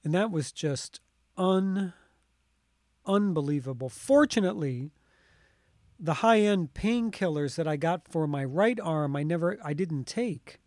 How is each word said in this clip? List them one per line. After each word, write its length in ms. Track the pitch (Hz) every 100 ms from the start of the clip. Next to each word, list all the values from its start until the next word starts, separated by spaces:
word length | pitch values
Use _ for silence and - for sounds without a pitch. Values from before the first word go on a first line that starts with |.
And 100 | 151
that 160 | 175 220
was 220 | 170 135
just 480 | - 156 135 - - _ _ _ -
un-, 560 | 185 190 190 190 190 - _ _ _ _ _ _ _ _ _ _ -
unbelievable. 840 | 196 202 160 143 147 131 127 127
Fortunately, 1040 | - - 277 294 - 180 - 147 123 143 _ _ _ _ _ _ _ _ _ _ _
the 180 | 165 156
high-end 580 | 226 220 208 202 160
painkillers 840 | - 202 240 226 - 185 151 143 147
that 100 | 156
I 120 | 151
got 320 | 160 175 _
for 180 | 165 156
my 160 | 143
right 340 | 135 143 214 233
arm, 380 | 180 156 147 143
I 80 |
never, 340 | 151 170 170 -
I 80 | 147
didn't 320 | 147 185 147
take 560 | 123 - 240 - - -